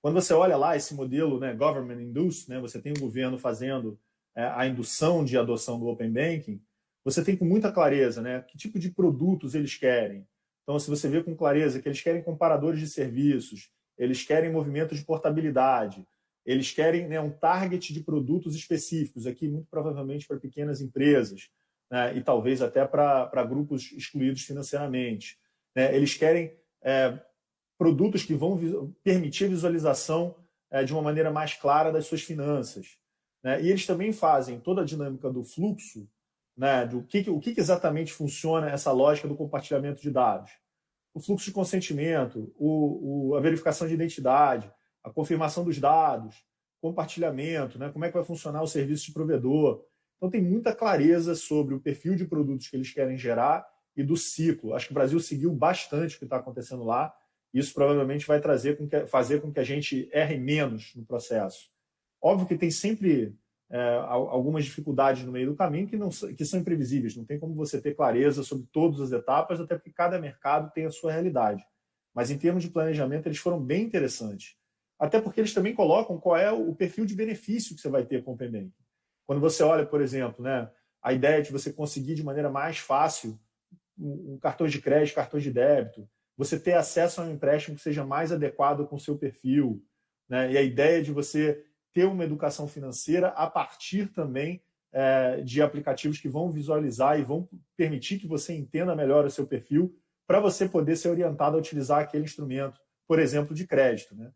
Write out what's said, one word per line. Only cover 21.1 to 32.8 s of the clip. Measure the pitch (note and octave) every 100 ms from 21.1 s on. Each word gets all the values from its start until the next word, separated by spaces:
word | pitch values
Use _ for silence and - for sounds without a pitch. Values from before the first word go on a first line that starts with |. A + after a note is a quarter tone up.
| D3 A2 G2 - _ _ _ _
né, | B2 B2 B2+
e |
talvez | B2+ A#2+ A#2 C3
até | A#2+ C#3 C#3
pra, | D3 D3 C3+ B2
pra | C3
grupos | A#2 C3+ D3 C3+ -
excluídos | - - D3 C3 C3+
financeiramente, | - C#3+ C#3 C#3+ C#3+ B2+ B2 G#2+ - - _ _ _ C3
né? | C3 C#3
Eles | C#3+ -
querem, | D#3 E3+ D#3+ - _ _
é, | C3 C3+ C3 A#2+ - _ _ _ _ _
produtos | E3 C#3 G#3 G3
que | -
vão | D3+ D#3+ F#3+
visu-, | E3 G3 C#3 -
permitir | G3 F#3 D3+ - G3
a |
visualização, | F#3 E3+ E3+ D#3 C#3 - D#3+ F3 - _ _ _
é, | C3+
de | C3+
uma | D#3
maneira | D3+ D3+ D#3+
mais | D3+ D3+
clara | - C#3+ D3 D#3+
das | D#3 D3+
suas | D#3+
finanças, | - D#3 C#3+ D3 A#2+ -